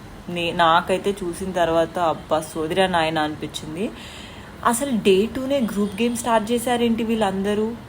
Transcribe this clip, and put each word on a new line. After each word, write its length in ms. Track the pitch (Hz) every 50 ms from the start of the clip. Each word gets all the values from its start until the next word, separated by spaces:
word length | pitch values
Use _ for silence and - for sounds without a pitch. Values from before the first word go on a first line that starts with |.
| - - - - - -
నే-, 260 | 175 175 170 170 160
నాకైతే 600 | 175 170 165 160 175 180 - 190 185 - 202 196 - 190
చూసిన 280 | 175 170 - 190 190
తర్వాత, 480 | 180 180 170 165 165 165 165 160 - 180
"అబ్బా, 400 | 175 160 151 147 - - 160 156
సోదిరా 480 | 160 160 - 165 156 160 175 185 190
నాయన" 320 | 185 180 170 160 160 160 156
అనిపించింది. 720 | 151 151 151 - 160 151 - - 151 156 156 165 208 294 - - - - - - - - - - - - - - -
అసలు 260 | - 240 233 285 285
డే 340 | 254 202 - 208 190 185 214
టూనే 340 | 233 - 269 262 269 277 277
గ్రూప్ 420 | 233 196 190 202 208 202 202 -
గేమ్ 160 | 233 240 240
స్టార్ట్ 340 | 226 - 254 226 226 214 214
చేశారేంటి 520 | 240 240 226 254 240 233 240 233 226 214 233
వీళ్ళందరూ? 680 | 220 233 220 214 190 190 190 196 208 208 208 214 226 233 226 -